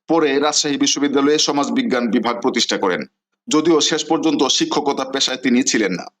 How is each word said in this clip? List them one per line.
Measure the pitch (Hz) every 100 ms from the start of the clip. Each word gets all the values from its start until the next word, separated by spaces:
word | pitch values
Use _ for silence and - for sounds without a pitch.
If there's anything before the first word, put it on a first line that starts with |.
| -
পরে | 160 151 139
রাজশাহী | 147 147 151 135
বিশ্ববিদ্যালয়ে | 139 143 143 135 139 151
সমাজবিজ্ঞান | 156 143 127 117 117 123 120
বিভাগ | 113 113 120
প্রতিষ্ঠা | - 117 - 101
করেন, | 98 85 87 _ _ _ -
যদিও | 151 160 156
শেষ | - 156
পর্যন্ত | - 160 160 147
শিক্ষকতা | 131 - 156 147 139 143
পেশায় | 131 139 131 131
তিনি | 135 120
ছিলেন | 135 117 98
না। | 87 - -